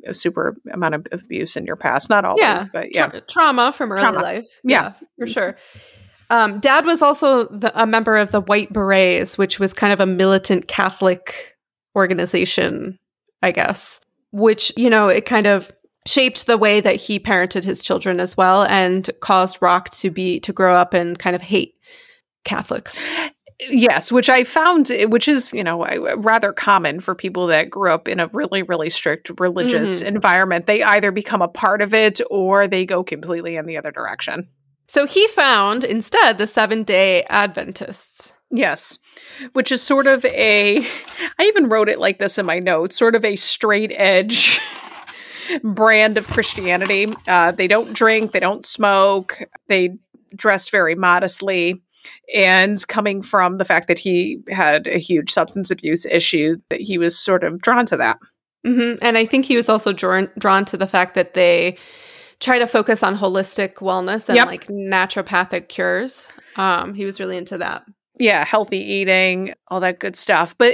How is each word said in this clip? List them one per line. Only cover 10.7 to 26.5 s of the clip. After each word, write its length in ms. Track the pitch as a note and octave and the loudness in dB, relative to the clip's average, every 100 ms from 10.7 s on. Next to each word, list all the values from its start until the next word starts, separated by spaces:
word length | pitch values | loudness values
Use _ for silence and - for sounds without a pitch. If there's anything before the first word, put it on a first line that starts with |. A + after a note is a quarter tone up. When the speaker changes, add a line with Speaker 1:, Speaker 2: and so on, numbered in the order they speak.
| - F#3 - F#3+ F3+ - - - _ _ _ _ | -2 -2 0 0 0 -6 -18 -18 _ _ _ _
Speaker 2:
organization, 1040 | G3 F#3 F3+ F3+ F3+ F3+ - F3+ A#2+ - F#3 _ _ _ _ | -2 0 0 -2 -2 0 0 -2 -4 -10 -14 _ _ _ _
I 100 | F#3 | -2
guess, 480 | F3 - F#3+ - - _ _ _ | 0 -2 -4 -10 -14 _ _ _
which, 400 | G3+ A3 G#3+ - - | 0 2 2 -2 0
you 120 | B3 | 2
know, 200 | A3 G#3 | 4 4
it 160 | F#3 - | 2 0
kind 200 | A#3 G#3 | 0 2
of 240 | G3 - _ _ _ - | 0 -2 _ _ _ -4
shaped 400 | C#4 B3+ B3 - | 0 0 0 0
the 100 | A3+ | 2
way 220 | G#3+ G#3 | 4 4
that 160 | G3+ - | 2 0
he 240 | - G3+ | -2 -6
parented 460 | - F#3+ F#3 G3 F#3+ | 0 0 0 -2 -6
his 180 | F#3 | -6
children 380 | - F#3 F#3+ F3+ | -4 -4 -2 -4
as 160 | F3+ - | -2 2
well 260 | F#3 F#3+ | 4 4
and 460 | G3 G3 F#3 F#3 F#3 - | 4 2 2 0 -4 -6
caused 380 | - F#3+ F#3 - | 0 2 2 0
Rock 280 | F3+ F3+ F3+ | 2 2 -2
to 180 | - F#3+ | -6 -6
be, 300 | E3+ F#3 F3 | -4 -4 -4
to 140 | - | -6
grow 200 | G3 F#3 F3+ | 0 4 4
up 180 | F3+ | 4
and 260 | F#3 E3+ F3 | 0 -2 -4
kind 160 | F#3 F3 | -4 -4
of 60 | |
hate 340 | F3 G3 - _ _ - - _ _ _ - | -2 -2 -2 _ _ -20 -20 _ _ _ -8
Catholics. 520 | - - - - - D4+ E4 D#4+ - _ - | -8 -6 -8 -10 -12 -8 -8 -8 -12 _ -18
Speaker 1:
Yes, 480 | C4 B3+ A#3 D3 - | -2 2 4 4 2
which 180 | B3 A#3+ | 2 4
I 160 | B3+ B3+ | 2 2
found, 440 | E4 E4 F4 B3 A#3+ G#3+ | 2 4 4 2 0 0
which 180 | A#3 D4 | 2 2
is, 240 | C#4 - | 2 0
you 100 | A#3 F3 | -4 -4
know, 180 | E3+ | -4
I, 140 | - E3+ E3 | -4 -4 -4
rather 400 | - G#3+ A3+ G#3 | -2 2 2 0